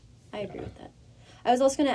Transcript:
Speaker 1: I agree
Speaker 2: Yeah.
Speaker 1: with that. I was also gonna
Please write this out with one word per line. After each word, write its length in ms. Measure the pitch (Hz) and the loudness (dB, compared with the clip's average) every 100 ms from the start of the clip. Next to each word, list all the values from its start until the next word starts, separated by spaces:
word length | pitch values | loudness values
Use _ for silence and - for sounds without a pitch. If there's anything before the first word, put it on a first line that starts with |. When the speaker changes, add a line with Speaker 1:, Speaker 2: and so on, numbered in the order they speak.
| - - - | -20 -20 -16
Speaker 1:
I 60 | 208 | -12
agree 160 | 196 - | -10 -12
Speaker 2:
Yeah. 60 | |
Speaker 1:
with 140 | - - | -14 -14
that. 120 | - - - - - - - | -20 -20 -20 -20 -20 -4 0
I 60 | |
was 100 | 247 | 4
also 160 | 269 269 | 4 2
gonna 140 | 285 | 0